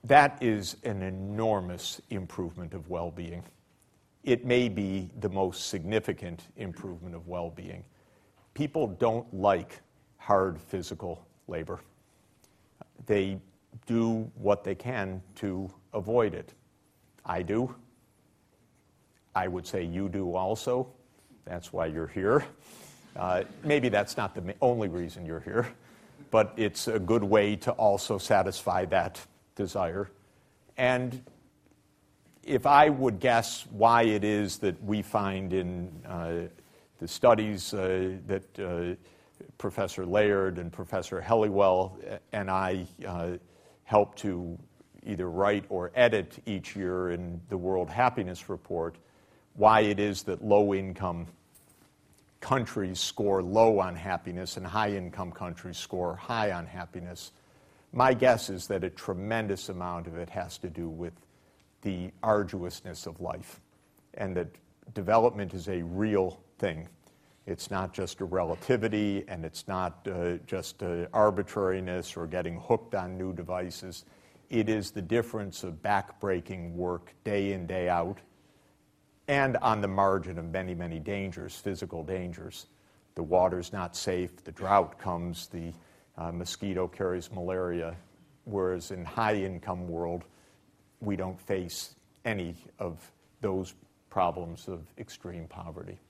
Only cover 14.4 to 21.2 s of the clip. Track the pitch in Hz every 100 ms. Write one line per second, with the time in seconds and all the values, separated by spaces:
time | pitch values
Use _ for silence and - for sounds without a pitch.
14.4 | 101 101 - 95 120 127 95 92 - -
15.4 | 101 92 95 - _ 110 92 120 107 87
16.4 | 85 - _ _ _ _ _ _ - 87
17.4 | 87 110 127 - - _ _ _ _ _
18.4 | _ _ _ _ _ _ _ _ _ 95
19.4 | 92 90 87 98 85 87 98 98 92 87
20.4 | 92 113 - 123 131 - _ _